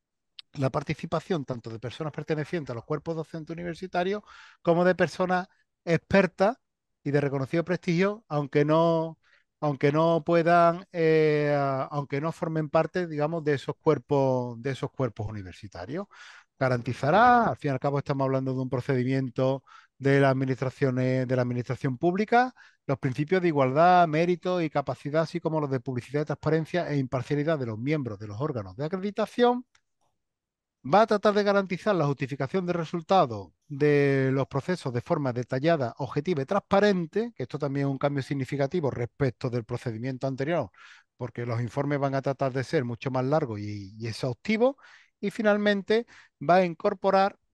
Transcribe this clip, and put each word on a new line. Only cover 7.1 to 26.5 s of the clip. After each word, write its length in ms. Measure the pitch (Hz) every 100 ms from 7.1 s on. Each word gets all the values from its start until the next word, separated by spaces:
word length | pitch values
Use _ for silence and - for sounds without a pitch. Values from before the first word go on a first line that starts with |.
de 100 | 143
reconocido 440 | 139 139 131 170
prestigio, 600 | 165 175 - 170 196 208 -
aunque 360 | 147 143 147
no, 540 | 147 160 165 165 160 156 _ _ _ -
aunque 320 | 151 135 147
no 300 | 151 165 165
puedan, 600 | 156 170 165 175 170 170 196
eh, 600 | 175 160 160 156 151 147 143 139 135 147
aunque 300 | 147 139 143
no 120 | 160
formen 360 | - 165 160 151
parte, 380 | 160 156 185 175
digamos, 380 | 147 151 170
de 100 | 151
esos 220 | 139 - -
cuerpos, 840 | 160 139 - 139 135 127 123 117
de 120 | 135
esos 180 | 127 135
cuerpos 380 | - 127 - 107
universitarios. 800 | 107 90 - 101 92 92 170 202 - - - _ -
Garantizará, 880 | 131 123 123 117 135 190 247 240 202
al 80 | 120
fin 140 | 147
y 20 |
al 80 | 131
cabo 180 | 143 139
estamos 260 | - 139
hablando 300 | 135 135 131
de 60 | 131
un 80 | 127
procedimiento 920 | 127 131 127 123 135 131 123 131 135 _ - _ -
de 220 | 135 139
las 120 | 135
administraciones, 920 | 131 131 127 131 - 135 127 127 131 123
de 80 | 127
la 60 |
administración 540 | 123 123 117 123 139 123
pública, 560 | 170 190 214 233 254 - - _ -
los 120 | 139
principios 420 | 135 123 151 185
de 60 | 175
igualdad, 600 | 147 131 139 175 180 170
mérito 520 | 151 175 180 185 180
y 80 | 160
capacidad, 520 | 147 139 123 143 156
así 180 | 160 170
como 200 | 160 156
los 100 | 143
de 100 | 131
publicidad, 460 | 135 123 - 147 151
transparencia 640 | 143 156